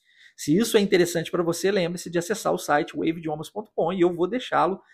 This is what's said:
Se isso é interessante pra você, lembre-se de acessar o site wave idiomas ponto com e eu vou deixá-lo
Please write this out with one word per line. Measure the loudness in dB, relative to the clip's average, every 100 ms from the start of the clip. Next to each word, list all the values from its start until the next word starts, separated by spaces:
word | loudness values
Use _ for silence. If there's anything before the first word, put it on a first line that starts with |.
| _ _ -20 -8
Se | 0 2
isso | 4 4
é |
interessante | 4 4 2 0 -2
pra | -2
você, | -2 0 0
lembre-se | 0 0 -4 -4
de | -4
acessar | -2 -2 -2
o | -2
site | 0 0 0 -2
wave | -2 -2
idiomas | -6 -8 -8
ponto | -12 -6
com | -2 -2
e | 2
eu | 2
vou | 2 -2
deixá-lo | -2 -2 0 0 -2 _